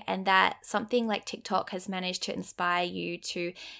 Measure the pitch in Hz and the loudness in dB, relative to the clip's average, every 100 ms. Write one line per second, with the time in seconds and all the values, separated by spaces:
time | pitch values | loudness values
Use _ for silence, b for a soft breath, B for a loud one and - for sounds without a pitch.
0 | - 190 190 190 185 - - 208 214 247 | -2 -2 4 6 6 4 -2 -2 2 2
1 | 226 208 - - - 190 - 185 185 185 | 2 0 -4 -10 -2 -2 0 -6 -6 -4
2 | 185 180 - 185 180 - 180 175 180 180 | -2 -4 -4 -4 -6 -2 0 2 0 -2
3 | 175 175 - 180 175 180 B B | -6 -6 -6 -4 -4 -6 B B